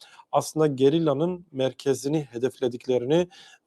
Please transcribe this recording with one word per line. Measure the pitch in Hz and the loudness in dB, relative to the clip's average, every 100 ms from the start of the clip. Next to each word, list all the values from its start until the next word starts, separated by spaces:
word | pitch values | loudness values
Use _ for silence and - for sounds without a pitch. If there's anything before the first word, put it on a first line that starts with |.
| - - - | -20 -20 -2
aslında | 143 - 156 156 | -2 0 0 0
gerillanın | 131 139 165 156 135 170 180 - | 4 2 4 0 0 -2 -4 -10
merkezini | 135 131 - 139 120 139 156 | -4 -4 -2 -2 -2 -2 -4
hedeflediklerini | 139 120 127 - 127 120 - 123 123 165 175 - - _ | -4 -4 -4 -2 -4 -4 -2 -2 2 0 0 -8 -20 _